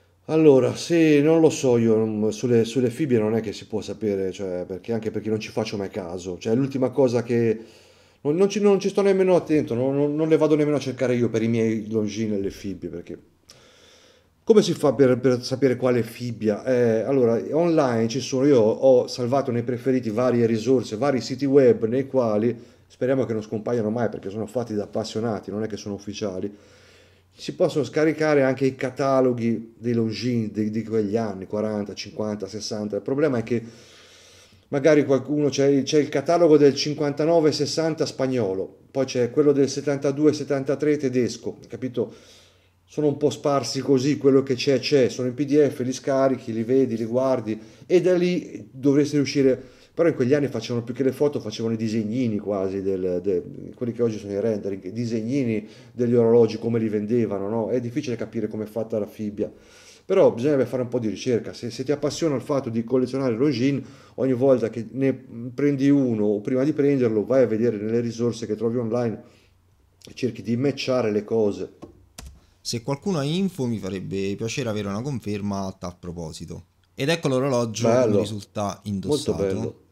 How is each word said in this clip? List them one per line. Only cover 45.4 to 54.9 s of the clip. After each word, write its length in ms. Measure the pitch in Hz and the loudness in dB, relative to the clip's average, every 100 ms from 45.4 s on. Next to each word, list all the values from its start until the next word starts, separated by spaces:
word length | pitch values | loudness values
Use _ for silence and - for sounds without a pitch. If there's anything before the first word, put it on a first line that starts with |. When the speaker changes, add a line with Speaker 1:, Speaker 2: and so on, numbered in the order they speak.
Speaker 1:
D 240 | 143 143 143 | 0 4 2
F, 120 | - | 0
li 120 | 127 | -4
scarichi, 600 | 127 - 135 135 123 120 | -4 -2 2 2 0 -4
li 100 | 110 | -6
vedi, 320 | 113 131 131 113 | 0 2 2 0
li 80 | |
guardi 560 | 113 123 135 131 107 107 - - | -2 -2 0 0 -2 -8 -10 -20
e 160 | - 175 | 0 2
da 160 | 160 180 | 4 4
lì 500 | 180 180 - - 104 | 2 0 -4 -12 -16
dovresti 440 | 135 135 139 143 147 | -2 2 4 2 2
riuscire, 460 | 131 147 135 123 - - _ | 0 2 2 2 -4 -20 _
però 160 | - 165 | 0 0
in 60 | |
quegli 180 | 143 123 | 2 2
anni 140 | 147 139 | 2 0
facevano 360 | 113 - 120 | -4 -4 -6
più 120 | 120 | -6
che 80 | 123 | -2
le 100 | 131 | -2
foto, 260 | 127 147 143 | 2 0 0
facevano 360 | - 104 113 | -6 -6 -4
i 20 | 113 | -2
disegnini 640 | 110 110 104 120 123 107 | -2 -2 -2 -2 -2 -2
quasi, 420 | 98 101 95 98 | -2 -2 -2 -2
del, 400 | 95 95 92 90 | -2 -2 -2 -2
de-, 200 | 92 90 95 95 101 | -2 -2 -4 -12 -16
quelli 180 | - 120 | -8 -8
che 100 | 110 | -2
oggi 140 | 120 107 | -2 -2
sono 160 | 101 | -6
i 80 | 98 | -4
rendering, 420 | 113 107 101 98 | -2 -2 -4 -8
i 60 | 92 | -8